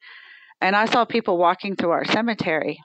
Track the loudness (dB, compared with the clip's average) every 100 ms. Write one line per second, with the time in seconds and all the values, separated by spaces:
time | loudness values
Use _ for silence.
0 | -20 -20 -20 -20 -20 _ 0 2 2 0
1 | 0 0 0 2 2 2 -4 -2 0 0
2 | 0 0 0 -2 -2 -2 -2 -8